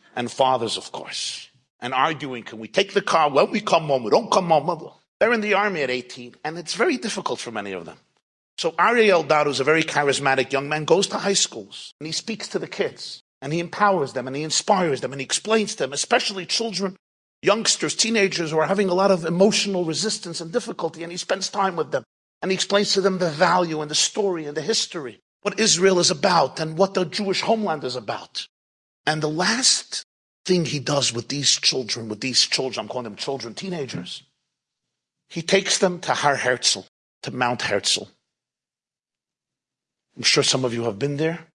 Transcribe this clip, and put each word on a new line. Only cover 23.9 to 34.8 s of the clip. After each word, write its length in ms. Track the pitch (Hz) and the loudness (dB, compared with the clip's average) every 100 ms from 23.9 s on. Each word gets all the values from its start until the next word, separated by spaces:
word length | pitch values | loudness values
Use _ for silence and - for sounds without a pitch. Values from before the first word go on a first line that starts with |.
| 156 | 0
story 500 | - - 202 170 151 | 0 0 0 0 -4
and 100 | 147 | -6
the 60 | |
history, 580 | 151 220 - 175 131 107 _ _ | -2 -2 -2 -6 -10 -12 _ _
what 180 | 202 185 | -6 0
Israel 380 | 214 160 190 185 | 2 6 6 6
is 140 | 175 | 4
about, 480 | 170 190 175 139 - | 2 4 4 4 0
and 180 | 160 160 | -4 2
what 160 | 190 | 2
the 120 | 196 175 | 2 -2
Jewish 360 | - 196 185 | -2 -2 -2
homeland 420 | - 226 208 156 | 0 0 0 -2
is 120 | 127 123 | -4 -6
about. 520 | 104 - - - - _ _ _ _ _ - | -6 -8 -8 -12 -14 _ _ _ _ _ -2
And 140 | 156 | -2
the 60 | 156 | -2
last 760 | 156 185 233 254 - - - - _ _ _ - | 0 0 2 2 0 -2 -12 -14 _ _ _ 0
thing 200 | 180 147 | 2 2
he 140 | 147 | -2
does 320 | 123 143 120 | 0 0 0
with 160 | 120 117 | -2 -6
these 320 | 143 135 - | -2 0 2
children, 480 | - 135 113 - 113 | 0 -2 -4 -6 -8
with 140 | 104 | -6
these 240 | 131 117 - | -2 0 0
children, 400 | - 131 113 107 | 0 -2 -4 -6
I'm 20 | |
calling 180 | 127 117 | -8 -10
them 100 | 98 | -10
children, 400 | - 139 117 104 | -6 -6 -8 -12
teenagers, 680 | 190 175 131 - 180 - _ _ _ _ _ _ | -8 -8 -8 -8 -10 -14 _ _ _ _ _ _